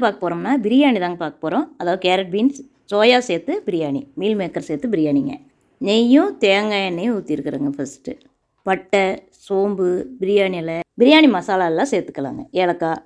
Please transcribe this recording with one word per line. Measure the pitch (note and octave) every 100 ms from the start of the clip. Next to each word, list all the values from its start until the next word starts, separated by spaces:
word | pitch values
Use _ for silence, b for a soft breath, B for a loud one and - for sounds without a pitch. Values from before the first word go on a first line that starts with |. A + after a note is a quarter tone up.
பார்க்க | A#3 -
போறோம்னா, | F3 E3+ F#3 C#4
பிரியாணி | G#3 B3+ C#4+ G#3
தாங்க | F3 F3
பார்க்க | D#3 -
போறோம். | D#3 G3+ D4+ -
அதாவது | F3+ F#3 F#3
கேரட், | F#3 F#3
பீன்ஸ், | G3+ C4 - - _ -
சோயா | G#3 A3+ B3 B3
சேர்த்து | E3 G#3+ G4+ -
பிரியாணி, | F3 D3 C#3 - -
மீல் | G3 G#3+
மேக்கர் | F3 F3 -
சேர்த்து | D3+ A#3+
பிரியாணிங்க. | F3+ D3+ C#3+ B2+ - _ _ _ - G3
நெய்யும் | A3 A#3+ C#4 G4+ -
தேங்காய் | G3+ G3 G#3+ G3+ F#3+
எண்ணெயும் | E3+ A3+ G#3+
ஊத்திருக்கிறேங்க | - D3 D3 C#3 C#3+ C#3
ஃபர்ஸ்ட்டு. | C3+ - - - _ _ _ _ F#3+
பட்டை, | F#3+ - G3+ F#3+ - _ _ -
சோம்பு, | G3 G3+ F#3+ F3+ F3+ C4 B3+
பிரியாணி | F#3+ G3+ F#3+ F3+
இலை, | E3 E3 - -
பிரியாணி | B3 D#4 D4 F#3+
மசாலா | E3+ F#3 F3
எல்லாம் | E3 C#4
சேர்த்துக்கலாங்க. | G3+ - - C3+ A#2+ - F3+
ஏலக்காய் | F3+ F3 E3 D#3+